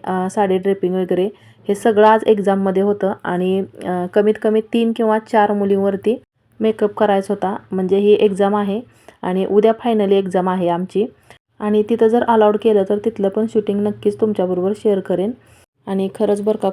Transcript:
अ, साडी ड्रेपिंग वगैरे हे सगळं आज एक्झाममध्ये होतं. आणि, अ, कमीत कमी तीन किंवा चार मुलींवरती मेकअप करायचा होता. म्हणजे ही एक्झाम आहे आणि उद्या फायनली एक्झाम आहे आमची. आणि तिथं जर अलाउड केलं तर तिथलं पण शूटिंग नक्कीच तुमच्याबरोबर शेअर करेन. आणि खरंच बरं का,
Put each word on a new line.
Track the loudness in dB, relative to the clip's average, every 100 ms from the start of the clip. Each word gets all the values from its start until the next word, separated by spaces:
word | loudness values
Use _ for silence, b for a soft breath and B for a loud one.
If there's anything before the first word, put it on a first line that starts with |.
अ, | -4 -4 -4
साडी | -2 0 0
ड्रेपिंग | 0 -2 -2
वगैरे | -2 -2 -2 -2 b b b -6
हे |
सगळं | -2 0 4 6
आज | 4 2
एक्झाममध्ये | 0 2 0 0 0
होतं. | 0 0 -4 -4
आणि, | -6 -4 -2 -2 -6 -10
अ, | -8 -6 -2
कमीत | 0 2 0
कमी | 0 -2
तीन | -2 -2 -2 0
किंवा | 0 0
चार | 0 0 2
मुलींवरती | 0 0 0 0 -2 -2 -4 _ _ _ -6
मेकअप | -4 0 -2
करायचा | 0 0 0 0
होता. | -4 -4 -6 -8
म्हणजे | -4 0 2
ही | 4
एक्झाम | 4 4 2 0 0
आहे | -2 -4 -8 b b b
आणि | -6 -4 0
उद्या | 2 4 2
फायनली | 0 0 2
एक्झाम | 2 0 -2 0
आहे | 0 0
आमची. | -2 -2 -4 -4 -6 b b _ -8
आणि | -2 0 2
तिथं | 2 2
जर | 2
अलाउड | 2 4 4 4
केलं | 2 2
तर | 2 -2
तिथलं | -4 -2 -2
पण | -2 -2
शूटिंग | -2 -2 -2
नक्कीच | -4 -2 -4 -2
तुमच्याबरोबर | -2 0 -2 -2 -2 -2
शेअर | 0 0
करेन. | -2 -2 -4 -6 b b b _ -6
आणि | -4 -4 -2
खरंच | -2 0
बरं | 0 -2
का, | -2